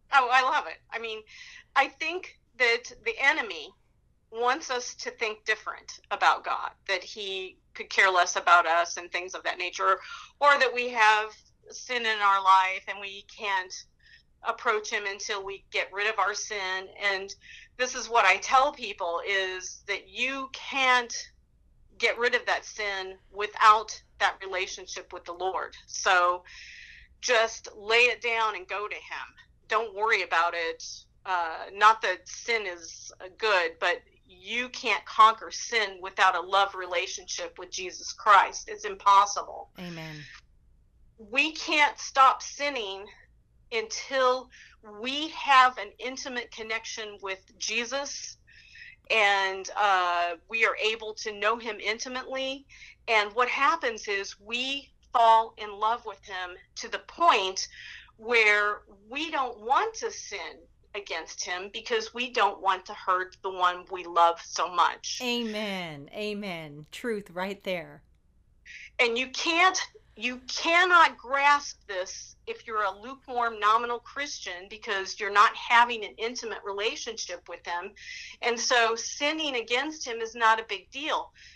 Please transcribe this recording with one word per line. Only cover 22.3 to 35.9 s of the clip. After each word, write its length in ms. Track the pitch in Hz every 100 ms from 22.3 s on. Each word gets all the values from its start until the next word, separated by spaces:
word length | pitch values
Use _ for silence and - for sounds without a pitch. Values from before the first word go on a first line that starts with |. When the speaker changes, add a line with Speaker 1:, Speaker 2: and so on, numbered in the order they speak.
Speaker 1:
of 100 | 233 202
that 180 | 175
sin 500 | - - 208 196 190 190 _
without 640 | 196 208 - 220 220 214 - _ -
that 180 | 196 -
relationship 680 | 190 185 196 - 185 196 -
with 120 | 180
the 80 | 180
Lord. 420 | 175 185 170 - - -
So 560 | - 208 180 175 180 - - - - - - - _
just 480 | - 233 220 - - 214
lay 280 | 208 226 247
it 100 | 226
down 360 | 240 226 220 180
and 100 | 185
go 200 | 196 208
to 60 |
him. 320 | 165 - 151 123 - - _ -
Don't 260 | 220 226
worry 280 | 196 214 214
about 320 | 175 170 170
it. 300 | 170 165 165 - - _ _
Uh, 420 | - 180 165 165 -
not 300 | 196 208 220
that 260 | 208 175 -
sin 380 | - - 226 196
is, 460 | 175 165 - - -
uh, 80 | 185 -
good, 340 | 220 190 165 165
but 200 | 185 170 _ _ _
you 420 | 180 190 233 247
can't 340 | - 240 196 -
conquer 440 | - 220 214 170
sin 460 | - - 226 202